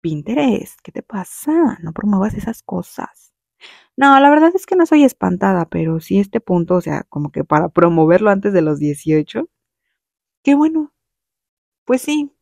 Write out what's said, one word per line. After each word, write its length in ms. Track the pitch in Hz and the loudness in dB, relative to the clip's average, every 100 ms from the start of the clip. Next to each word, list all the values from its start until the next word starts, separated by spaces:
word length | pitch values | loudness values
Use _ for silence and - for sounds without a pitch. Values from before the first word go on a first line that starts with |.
Pinterest, 760 | 165 151 147 254 277 208 - - | -8 -8 -6 -4 -2 -2 -6 -20
¿qué 100 | - | -18
te 100 | - | -18
pasa? 760 | - 202 180 - - 320 302 - | -12 -12 -12 -12 -4 0 0 -2
No 100 | 165 | -12
promuevas 420 | 160 202 196 202 | -6 -2 0 -2
esas 280 | 208 226 226 | -4 -10 -12
cosas. 720 | - 180 180 - - _ _ _ _ _ - - _ - | -10 -10 -10 -12 -14 _ _ _ _ _ -20 -20 _ 0
No, 220 | 277 269 | 4 6
la 100 | 277 | 6
verdad 220 | 302 320 | 6 4
es 120 | 370 - | 2 -2
que 100 | 370 | 0
no 100 | 330 | 2
soy 180 | 302 | 4
espantada, 640 | 269 - 185 180 196 185 165 | 4 2 -4 0 0 0 -2
pero 320 | 175 160 165 | -4 -4 -4
sí 180 | - 190 | -2 -2
este 200 | 202 233 | -2 -4
punto, 360 | - 180 170 180 | -2 -2 0 -2
o 40 | |
sea, 240 | 170 147 - | -2 -8 -8
como 240 | 147 147 | -8 -8
que 120 | - | -6
para 240 | 147 151 165 | -2 0 0
promoverlo 640 | - 170 170 160 180 208 | 2 2 4 4 4 2
antes 220 | 196 202 | 0 0
de 100 | 190 | 0
los 160 | 151 147 | 0 -2
dieciocho, 680 | 147 143 - 156 147 220 330 _ _ _ _ _ _ _ _ _ | -4 -4 -2 -2 -2 -8 -10 _ _ _ _ _ _ _ _ _
qué 120 | - | 0
bueno, 380 | 285 311 320 302 _ _ _ _ _ _ _ _ _ - | 2 2 -2 -6 _ _ _ _ _ _ _ _ _ -4
pues 140 | 254 | -4
sí 280 | - 302 285 _ | -2 -4 -4 _